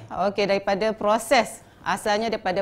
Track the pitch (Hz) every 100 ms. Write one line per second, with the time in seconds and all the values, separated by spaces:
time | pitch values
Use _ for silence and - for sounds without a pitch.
0 | - 196 196 202 196 196 202 190 220 208
1 | 208 226 - 262 214 - - - 160 190
2 | 214 208 226 220 190 185